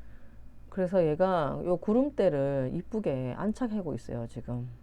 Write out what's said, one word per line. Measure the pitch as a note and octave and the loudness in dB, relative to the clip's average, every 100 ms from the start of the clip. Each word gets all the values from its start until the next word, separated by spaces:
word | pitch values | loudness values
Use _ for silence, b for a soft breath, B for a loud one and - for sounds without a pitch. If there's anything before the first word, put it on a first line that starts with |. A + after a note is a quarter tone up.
| B B B B - - - | B B B B -16 -16 -10
그래서 | - F3+ F#3+ D#3+ | -2 2 4 4
얘가 | D3+ F#3 F3+ C#3 C#3+ | 4 4 4 2 0
요 | D3+ F3+ | 0 0
구름대를 | - A3+ C#4+ C#4+ F#3+ D3 C#3 C#3 B2+ | 4 4 4 4 4 4 2 2 0
이쁘게 | E3 - - D3+ C3+ B2+ - | -2 -4 -4 -2 -2 -2 -4
안착하고 | F#3+ G#3+ B3 G#3+ F3 | -4 -2 -2 -2 -4
있어요, | C3+ - A#2+ A#2 | -6 -6 -6 -6
지금. | - A2+ B2 B2 A#2+ | -8 -6 -6 -6 -10